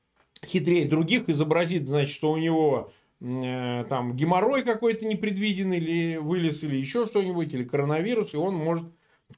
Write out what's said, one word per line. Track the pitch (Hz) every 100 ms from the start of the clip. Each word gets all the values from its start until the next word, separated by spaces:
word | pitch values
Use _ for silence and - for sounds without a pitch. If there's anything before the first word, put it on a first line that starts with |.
| _ _ _ -
хитрее | - 180 151 175 131
других | 151 165 240 -
изобразит, | 147 156 160 170 180 131
значит, | 147 143
что | - 156
у | 160
него, | 165 160 151 120 - - _ _
м, | 123 127
э, | 127 127 123 123 117
там | 131 123 127
геморрой | 160 180 220 269
какой-то | 240 226 233 220 220
непредвиденный | 190 208 190 214 185 190 175
или | 160 170 165 160
вылез, | 151 180 160 160
или | 151 135
еще | 135 240 226
что-нибудь, | 208 185 175 156
или | 127
коронавирус, | 123 143 143 156 208 226 -
и | 151
он | 185 180
может | 160 170 170 - _ _ _